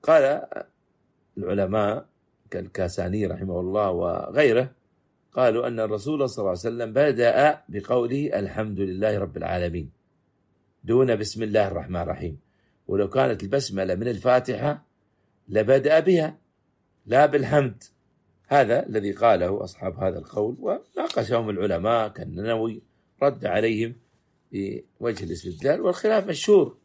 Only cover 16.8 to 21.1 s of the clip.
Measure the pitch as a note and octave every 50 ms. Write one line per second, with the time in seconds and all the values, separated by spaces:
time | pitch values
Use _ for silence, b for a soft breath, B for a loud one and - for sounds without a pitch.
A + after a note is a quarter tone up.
16.8 | _ _ _ _ _ G2+ A2+ C3 D3 D3 C3+ D3 C3+ A#2 C#3 D3+ C#3 B2 G2+ -
17.8 | - - _ _ _ _ _ _ _ _ _ _ _ _ C#3 C#3+ C3 G#2 A#2 C#3
18.8 | - - - A2 G2 G2+ F#2+ - A#2 A#2 G#2+ F2 F2 F2+ G2 G#2 - - - _
19.8 | F#2 F#2+ F2 F#2+ F#2+ F#2+ F2+ F#2 - - - G#2 G#2 G#2+ - - - - G3 C4+
20.8 | - _ _ - D4 E4+